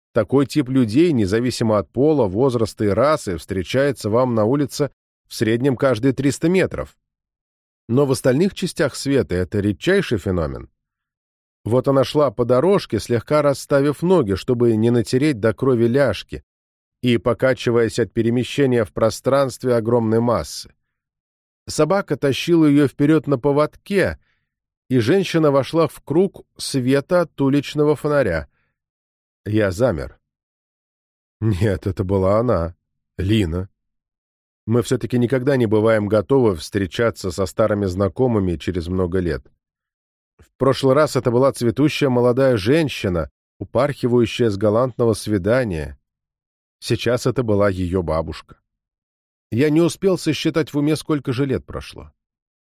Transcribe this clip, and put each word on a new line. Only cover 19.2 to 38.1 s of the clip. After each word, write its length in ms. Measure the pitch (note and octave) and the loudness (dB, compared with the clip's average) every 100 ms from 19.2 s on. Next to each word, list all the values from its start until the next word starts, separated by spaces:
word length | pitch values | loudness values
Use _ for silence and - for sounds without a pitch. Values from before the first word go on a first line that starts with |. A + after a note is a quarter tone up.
| B2+ C#3 C3+ - B2+ A#2+ | 0 0 0 -2 -2 0
огромной 440 | A2 A#2+ A2 A2+ | 2 0 2 0
массы. 540 | A#2+ G#2 D#2+ - - _ _ _ _ _ _ _ _ _ - | 0 -2 -4 -12 -18 _ _ _ _ _ _ _ _ _ -6
Собака 500 | - D3+ F#3+ - D3 | -2 0 0 -2 -2
тащила 480 | C#3+ B2 - E3+ D3+ | 0 -2 2 4 6
ее 220 | C#3+ C#3 | 4 2
вперед 400 | - C#3+ D#3 C#3+ | 2 2 2 2
на 100 | C3+ | 0
поводке, 800 | C#3+ C#3+ D3+ - - G3 A#2+ D#2 _ _ _ _ _ _ - | 0 0 0 -4 -4 0 0 -4 _ _ _ _ _ _ -2
и 80 | B2+ | 0
женщина 540 | G#2+ F#3+ F3+ E3 D#3 | 2 2 0 0 2
вошла 360 | C#3 B2 D#3+ D#3 | 2 0 0 -2
в 140 | - | -4
круг 460 | - D3+ G3 - - - | -2 0 0 -4 -20 -14
света 640 | - C#3 B2 C#3 - F3+ | -6 -2 0 0 2 0
от 180 | E3+ - | 0 -2
уличного 560 | C#3 C#3+ - D3+ D3 C#3+ | 0 0 0 0 0 0
фонаря. 520 | D3+ D3 A2+ D#2+ C2+ _ _ _ _ _ _ _ _ _ G2+ | 0 0 0 -2 -6 _ _ _ _ _ _ _ _ _ -4
Я 220 | G#2+ G2+ | 0 0
замер. 480 | F2+ B2 D#2+ B1 - _ _ _ _ _ _ _ _ _ _ _ - | 0 -2 -2 -8 -14 _ _ _ _ _ _ _ _ _ _ _ -6
Нет, 480 | A2 F#2 A2 F#2 G#2 | -4 0 -2 -2 -4
это 160 | - | -6
была 340 | F#2+ G2 F#2+ G#2+ | -2 0 2 2
она, 380 | B2 F#2+ E2 - _ _ _ - | 0 -2 -4 -10 _ _ _ -6
Лина. 520 | F2+ A2 F2 E2+ F#2+ _ _ _ _ _ _ _ _ _ - | -2 0 0 -4 -10 _ _ _ _ _ _ _ _ _ -2
Мы 160 | A#2+ | 0
все-таки 360 | - B2+ A#2 B2 | 0 -2 -2 0
никогда 380 | A#2+ C3 B2+ C3+ | 0 0 0 0
не 120 | A2+ | 2
бываем 420 | G#2+ A2 A2 G#2 | 2 2 2 2
готовы 440 | G#2+ G2 C3+ A#2 E2+ | 0 2 2 2 0
встречаться 720 | - G2+ F#2+ - A#2 - F#2+ | -4 -6 -4 -2 -2 -2 -6
со 140 | E2+ F#2+ | -4 -4
старыми 400 | - G#2+ G#2 G2 | 0 0 0 -2
знакомыми 720 | F2+ G2 | -2 -2